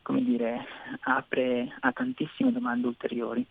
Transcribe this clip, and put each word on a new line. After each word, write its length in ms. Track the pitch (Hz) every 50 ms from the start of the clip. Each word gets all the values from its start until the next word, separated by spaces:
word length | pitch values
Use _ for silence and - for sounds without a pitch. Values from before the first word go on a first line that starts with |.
come 220 | _ - 269 269 262
dire, 400 | 247 240 240 233 226 - 123 - - - - - - 131 135
apre 760 | - 135 127 135 135 _ - - 127 127 123 123 120 - - -
a 120 | - 131 123
tantissime 600 | - 131 127 127 - 156 151 - - - 135 233
domande 340 | 247 - 123 120 - -
ulteriori. 580 | 247 240 _ - - - 240 117 110 117 240 254 -